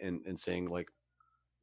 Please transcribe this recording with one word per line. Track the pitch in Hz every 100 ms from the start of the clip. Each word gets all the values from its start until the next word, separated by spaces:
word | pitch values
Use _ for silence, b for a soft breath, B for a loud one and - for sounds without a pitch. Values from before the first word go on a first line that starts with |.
and, | 95 87 90
and | 90
saying, | - 90 90
like, | 87 85 _ _ _ _ _ _ _